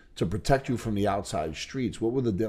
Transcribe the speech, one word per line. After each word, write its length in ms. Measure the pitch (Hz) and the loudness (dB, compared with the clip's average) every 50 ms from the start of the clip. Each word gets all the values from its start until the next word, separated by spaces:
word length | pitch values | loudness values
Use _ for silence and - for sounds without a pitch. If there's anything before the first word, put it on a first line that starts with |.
| - - - | -20 -20 -4
To 80 | - 117 | -4 -2
protect 420 | 82 104 - - - 139 131 - - | -2 -2 0 4 4 4 4 4 0
you 60 | 120 | -2
from 180 | 110 - 113 104 | -2 -2 -2 0
the 120 | 101 101 | 2 2
outside 480 | 101 98 101 92 - 110 85 78 80 76 | 2 2 0 -2 -4 -4 -2 -2 -2 -4
streets, 460 | - - - - 135 123 95 - - | -8 -10 -8 -4 -2 -2 -2 -2 0
what 100 | 113 117 123 | -2 0 2
were 80 | 135 | 2
the, 100 | 123 113 95 90 110 | 2 2 2 0 0